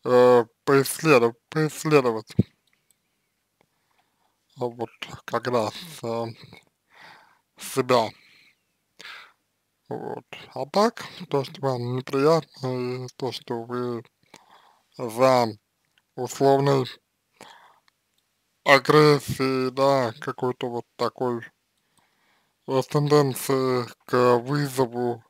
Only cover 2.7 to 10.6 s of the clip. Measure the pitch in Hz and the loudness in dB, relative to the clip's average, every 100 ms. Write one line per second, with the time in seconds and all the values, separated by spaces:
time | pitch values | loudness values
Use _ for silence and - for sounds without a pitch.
2.7 | _ _ _ _ _ _ _ _ _ _ | _ _ _ _ _ _ _ _ _ _
3.7 | _ _ _ _ _ _ _ _ - 123 | _ _ _ _ _ _ _ _ -10 -10
4.7 | 120 113 _ - - - 117 123 120 107 | -8 -12 _ -16 -16 -6 -6 -2 -2 -2
5.7 | - 175 151 120 117 113 113 - - _ | -8 -18 -12 -8 -6 -8 -12 -20 -20 _
6.7 | _ _ _ - - _ _ _ _ - | _ _ _ -20 -20 _ _ _ _ -8
7.7 | 135 127 123 110 - _ _ _ _ _ | -6 0 0 0 -8 _ _ _ _ _
8.7 | _ _ _ - - - _ _ _ _ | _ _ _ -20 -20 -20 _ _ _ _
9.7 | _ _ - 117 - _ - - 127 | _ _ -12 -10 -14 _ -20 -16 -12